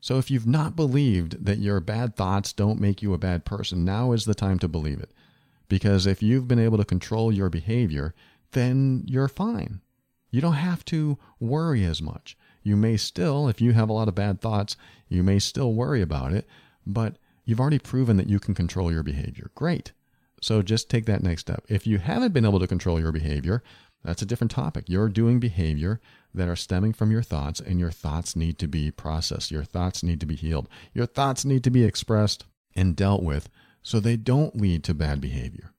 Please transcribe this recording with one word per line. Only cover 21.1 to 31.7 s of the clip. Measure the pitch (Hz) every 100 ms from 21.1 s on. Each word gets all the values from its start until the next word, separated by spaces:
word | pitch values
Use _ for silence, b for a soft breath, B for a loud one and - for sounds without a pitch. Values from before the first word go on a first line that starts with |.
| 101
next | 90 82
step. | - - -
If | 101 -
you | 104
haven't | 90 214 247
been | 160
able | 110 98
to | 90
control | 95 92 82
your | 80
behavior, | 78 73 73 71 113 B B B B
that's | - 85
a | 101
different | 120 117
topic. | - - - -
You're | 90 110
doing | 98 117 123
behavior | 120 87 80 73 82 113 b b b
that | - 87
are | 87
stemming | - 92 107
from | 110 107
your | 110
thoughts, | 117 78 71 76
and | - 90
your | 87
thoughts | 80 78 76 - 90
need | 82 80
to | 82
be | 80 76
processed. | - 78 78 78 71 -
Your | 78
thoughts | 73 87 90 -
need | 85 82
to | 78
be | 76
healed. | 80 80 - B B
Your | - 120
thoughts | - 139 131 139
need | 135
to | 127